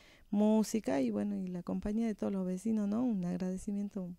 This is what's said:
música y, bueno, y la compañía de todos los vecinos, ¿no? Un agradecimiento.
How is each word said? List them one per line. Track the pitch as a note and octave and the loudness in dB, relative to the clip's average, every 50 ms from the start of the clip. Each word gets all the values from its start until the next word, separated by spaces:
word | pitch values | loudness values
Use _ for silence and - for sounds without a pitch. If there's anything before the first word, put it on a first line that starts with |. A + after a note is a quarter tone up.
| - - - - - - | -20 -20 -20 -20 -8 -2
música | G3+ G3+ G#3+ G#3+ A3 A3 G#3 - - A3 - B3+ C#4 C#4 | 2 4 6 6 6 4 4 2 0 -2 0 0 0 2
y, | C4 A#3 | 2 0
bueno, | G#3 G#3 G#3 G#3 G3+ | 0 0 -2 -2 -2
y | G3 F#3+ | -4 -4
la | F3+ F3+ F3 | -4 -6 -6
compañía | - - F#3+ F#3+ - G#3 G#3 A3+ A#3 A3+ | -4 -4 -2 -2 -2 0 0 0 0 0
de | G3+ | 0
todos | - A3 G#3 | -2 -2 -2
los | G3 F#3+ F#3 | 0 0 0
vecinos, | F3+ F3+ F#3 - A3+ A3 G#3+ G3+ G3+ | -2 -2 -2 0 0 0 2 2 0
¿no? | G#3 A#3 C4 | 0 2 2
Un | B3 A3 F#3+ F3 | 2 2 0 0
agradecimiento. | F3 F3+ F3 F#3 F#3 F#3 F#3+ - G#3 G3+ G3+ G3+ G3+ - G3 F#3 F3 F3+ | 0 -2 -2 -2 -2 -4 -4 -4 -4 -4 -2 -4 -4 -4 -6 -8 -8 -10